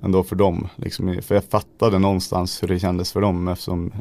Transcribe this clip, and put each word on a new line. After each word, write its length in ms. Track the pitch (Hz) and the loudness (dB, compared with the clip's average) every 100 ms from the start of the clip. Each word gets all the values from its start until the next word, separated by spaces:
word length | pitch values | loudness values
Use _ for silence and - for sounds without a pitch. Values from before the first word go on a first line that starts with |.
ändå 200 | 98 92 | 0 2
för 120 | 90 98 | 2 2
dem, 320 | 98 85 92 - | 2 2 -4 -8
liksom, 440 | - - 92 90 | -8 -4 -4 -4
för 140 | - 101 | 0 0
jag 80 | |
fattade 560 | 98 107 - - 113 95 | 2 -2 -2 0 2 4
någonstans 640 | 98 92 - 92 90 - | 4 2 0 -2 -2 -4
hur 40 | 90 | -2
det 120 | 90 | 0
kändes 320 | 92 90 87 | 0 -2 -2
för 100 | 104 | 0
dem, 260 | 101 90 90 | 0 0 -2
eftersom 440 | 90 - 87 87 95 | -4 -4 -4 -4 -8